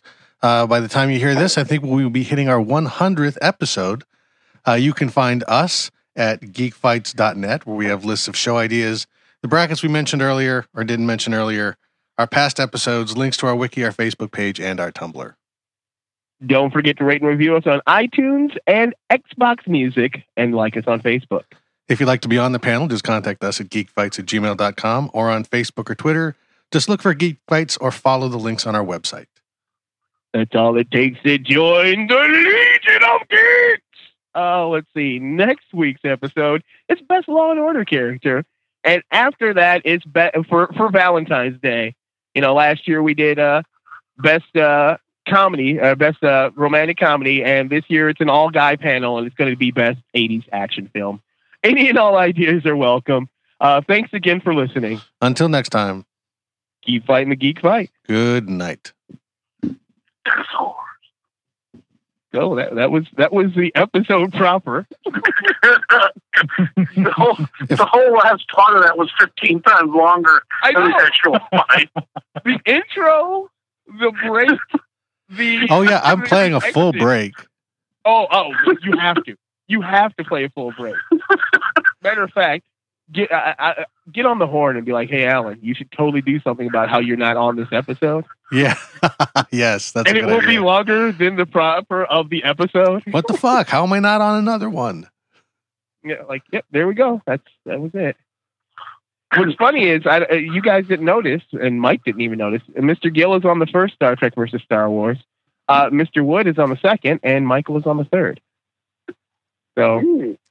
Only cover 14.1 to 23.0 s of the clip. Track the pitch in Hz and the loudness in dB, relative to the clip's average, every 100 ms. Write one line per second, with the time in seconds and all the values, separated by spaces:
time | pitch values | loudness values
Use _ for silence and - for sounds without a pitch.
14.1 | - 107 - 101 92 92 92 87 - 82 | -4 -10 -6 -6 -6 -8 -6 -8 -10 -14
15.1 | 73 58 - _ _ _ _ _ _ _ | -14 -18 -20 _ _ _ _ _ _ _
16.1 | _ _ _ 131 135 139 151 147 139 143 | _ _ _ 0 2 2 0 -2 0 0
17.1 | 143 147 147 156 160 160 143 - 196 240 | 2 0 2 2 2 2 0 2 2 2
18.1 | - 269 277 285 - - 208 233 - - | 0 0 0 -2 -2 0 2 0 -4 -2
19.1 | 247 - - 247 240 - 156 127 127 127 | -4 -4 -2 0 0 -2 -2 0 0 -2
20.1 | 131 - - 120 113 110 113 110 113 117 | -4 -10 -4 -2 0 -2 -2 -4 -2 -2
21.1 | 127 - 98 - _ _ _ - 120 131 | -4 -4 -8 -8 _ _ _ -4 0 0
22.1 | 127 120 120 127 123 127 117 156 110 | 0 0 0 0 -2 -2 -2 -2 -4